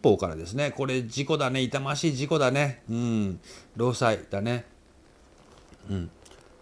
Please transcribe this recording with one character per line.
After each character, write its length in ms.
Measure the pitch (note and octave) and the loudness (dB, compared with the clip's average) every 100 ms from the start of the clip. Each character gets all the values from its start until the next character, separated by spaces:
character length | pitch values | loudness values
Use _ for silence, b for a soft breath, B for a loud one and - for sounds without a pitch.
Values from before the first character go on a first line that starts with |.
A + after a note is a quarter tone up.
報 160 | C#3 G2+ | 4 6
か 100 | F#2 | 2
ら 80 | D#2+ | -4
で 80 | E2 | -6
す 80 | |
ね。 180 | A2+ C#3+ | -4 -2
こ 160 | - C3 | -2 -2
れ 160 | C3 | -2
事 220 | A#2 B2+ C#3 | -4 -4 -2
故 100 | D#3 | 0
だ 140 | C3 | 0
ね。 100 | C3 | 0
痛 180 | B2+ C#3 | -2 -2
ま 160 | C3+ C#3+ | -4 -2
し 100 | E3 | 0
い 60 | C3 | 0
事 120 | C#3+ | 0
故 120 | E3 | 2
だ 100 | C3 | 2
ね。 320 | C3+ C#3+ B2+ - | 2 0 -2 -4
う 40 | |
ん。 460 | A2+ A#2+ A2+ G2+ F2 B B B - | -2 0 2 0 -4 B B B -2
労 180 | A#2+ | 0
災 260 | A#2 A#2+ G#2+ - | 2 2 2 -2
だ 100 | G2+ | -4
ね。 240 | G#2+ A#2+ - - _ - - - - - - - - - F#2 | -2 -4 -6 -20 _ -20 -20 -20 -20 -20 -20 -20 -20 -18 -8
う 60 | |
ん。 160 | G2 E2 - - - - - | -6 -6 -12 -20 -20 -20 -20